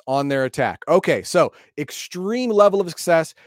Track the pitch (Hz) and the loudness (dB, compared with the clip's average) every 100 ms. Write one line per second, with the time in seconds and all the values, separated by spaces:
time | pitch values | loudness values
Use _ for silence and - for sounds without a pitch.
0 | - 139 143 139 131 - 120 92 - 175 | -4 -2 -2 -2 -2 -2 -4 -4 2 2
1 | 180 123 - 180 139 - _ - 147 - | 2 -2 0 2 0 -2 _ -12 -10 -10
2 | - 180 190 240 247 208 202 196 180 160 | -14 -8 -4 -4 0 4 4 4 -4 -6
3 | - 165 160 - | 0 0 0 -8